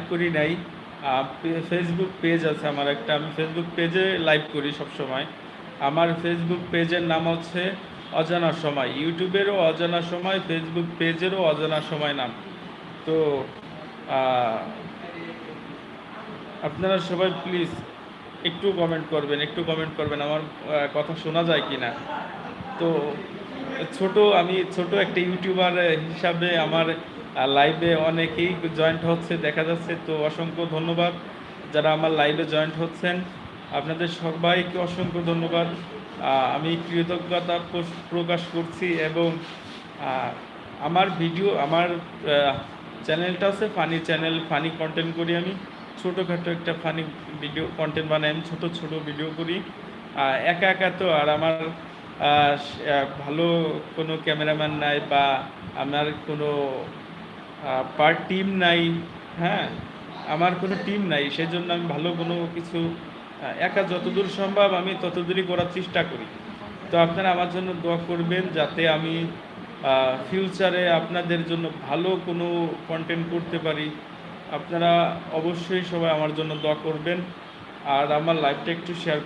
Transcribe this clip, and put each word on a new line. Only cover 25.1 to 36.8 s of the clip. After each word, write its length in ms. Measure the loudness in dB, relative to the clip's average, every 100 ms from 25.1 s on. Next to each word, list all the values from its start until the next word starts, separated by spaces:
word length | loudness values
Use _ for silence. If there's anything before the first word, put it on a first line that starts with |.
| 2
ইউটিউবার 520 | 0 0 0 4 4 4 4
হিসাবে 680 | 4 0 0 0 2 2 2
আমার, 260 | 4 4 2
আহ, 560 | 0 -8 -12 -8 0 4
লাইভে 480 | 8 6 6 4
অনেকেই 600 | 4 4 2 0 2 0 0 -2 2
জয়েন্ট 280 | 2 4
হচ্ছে 320 | 2 0 0 0
দেখা 280 | 0 0
যাচ্ছে। 320 | 0 -2 -2 -6 -2
তো 180 | 0
অসংখ্য 420 | 0 0 -4 -2 -2
ধন্যবাদ 420 | -2 0 2 2 0 -10 -14 -14 -14 -2
যারা 200 | 2 4
আমার 180 | 4 4
লাইভে 340 | 4 4 4
জয়েন্ট 360 | 2 2 0 -2
হচ্ছেন, 400 | -4 -2 0 0 -4 -10 -14 -14 -6
আপনাদের 360 | -4 -2 -2 -2
সবাইকে 720 | -2 -4 2 4 4 2 -2
অসংখ্য 440 | -2 -2 -2 0 0
ধন্যবাদ। 400 | 0 2 2 2
আহ, 880 | -2 -10 -12 -12 -4 2 4 4
আমি 220 | 2 0 -2